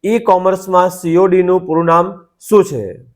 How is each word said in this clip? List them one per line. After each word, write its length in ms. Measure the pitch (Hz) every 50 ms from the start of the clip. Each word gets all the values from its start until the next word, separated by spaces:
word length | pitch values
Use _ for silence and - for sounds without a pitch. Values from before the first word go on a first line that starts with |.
| -
ઈ 160 | 196 220 233 226 220
કોમર્સમાં 600 | 190 185 180 190 190 185 190 190 185 180 180 185 175
સી 160 | - - 170 165 175
ઓ 0 | 190
ડી 180 | 190 185 185 180
નું 160 | 180 185 185 180
પૂરું 200 | - 160 165 170 165
નામ 180 | 165 170 175 190 196 - - _ _ _ -
શું 160 | - 214 208 180 -
છે? 100 | 151 120 104 95 87 - - _ _